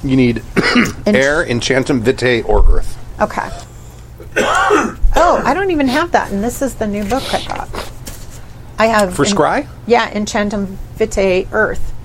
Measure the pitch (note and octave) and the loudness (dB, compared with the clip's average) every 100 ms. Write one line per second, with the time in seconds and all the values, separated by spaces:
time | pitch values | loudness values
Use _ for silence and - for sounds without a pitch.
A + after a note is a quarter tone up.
0 | C#3+ C3 B2 A2+ - - - B3 A3 - | 2 4 4 0 -2 -2 2 2 0 -2
1 | - E3 C3+ D3+ - A#2 - D3 B2+ C3+ | 0 2 4 2 0 -2 2 0 2 0
2 | A2 - B2+ A#2+ G#2 G#2 - - - - | 0 2 2 2 2 6 8 6 4 -4
3 | - - G#3+ - - - - - - - | -10 -4 -2 -2 -6 -10 -14 -18 -18 -20
4 | - - - - C#5 - G4+ F4+ - - | -20 -18 -8 -2 0 2 2 2 0 2
5 | - - E4+ C4+ A3+ D#4 G4 D#4+ C4+ C4+ | 4 6 4 2 0 0 0 0 2 0
6 | E4+ G3+ - G3 A3 - C4+ - A3 G3+ | 2 0 0 -4 -4 -2 -6 -4 -4 -4
7 | G#3 B3+ - - - - - - - - | -2 -2 -2 -4 -4 -8 -8 -10 -10 -12
8 | - - - - - - - - A3 G#3+ | -14 -14 -14 -16 -16 -18 -16 0 2 4
9 | F#3+ F#3 C#3+ D4+ D3 G#3+ D4 - - A3+ | 0 0 0 2 2 0 -4 -12 0 2
10 | A3 G#3 G#3 A3 G#3 G#3 F#3+ G3 - - | 2 -4 -2 -2 -2 -2 -6 -8 -12 -4
11 | A3 - G3 F#3 F#3+ G#3+ G#3 - - - | -2 0 2 0 0 0 0 0 -2 -2